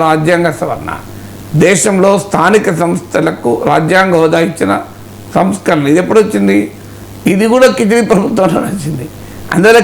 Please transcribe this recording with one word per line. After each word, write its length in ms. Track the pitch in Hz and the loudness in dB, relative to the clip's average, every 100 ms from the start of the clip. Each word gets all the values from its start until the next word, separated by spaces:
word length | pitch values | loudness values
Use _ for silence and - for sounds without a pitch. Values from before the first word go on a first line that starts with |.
| 160 | 2
రాజ్యాంగ 420 | 160 156 170 170 139 | 2 2 2 0 -2
సవరణ, 300 | 151 110 85 78 - - - - - 151 165 | -6 -6 -8 -10 -12 -16 -18 -16 -4 0 2
దేశంలో 520 | 196 - 196 190 196 - | 2 2 2 2 2 0
స్థానిక 480 | 156 165 208 196 165 | 0 2 2 0 -2
సంస్థలకు 720 | 170 175 - 180 160 - 120 117 139 | -2 -2 -4 -2 -2 -2 -2 -2 0
రాజ్యాంగ 440 | 151 160 185 190 175 | 0 2 2 2 2
హోదా 240 | 160 165 | 2 2
ఇచ్చిన 340 | 165 156 - - - - - - - - | 0 -2 -2 -2 -6 -14 -18 -18 -6 -2
సంస్కరణ, 520 | 185 202 - 165 143 | 0 0 0 0 2
ఇది 120 | 156 | 2
ఎప్పుడు 200 | 180 214 | 4 2
వచ్చింది? 520 | 208 208 196 196 104 - - - - - - | 2 0 2 2 0 -6 -18 -18 -18 -6 -2
ఇది 120 | 190 220 | 2 2
కూడా 140 | 247 254 - | 4 4 4
కిచిడీ 240 | 226 233 226 | 2 2 2
ప్రభుత్వంలో 480 | 196 196 226 285 - | 2 2 0 0 0
వచ్చింది. 440 | - 196 143 147 127 - - - - | -2 -6 -6 -6 -8 -12 -16 -14 -4
అందువల్ల 260 | - 190 233 | 2 6 6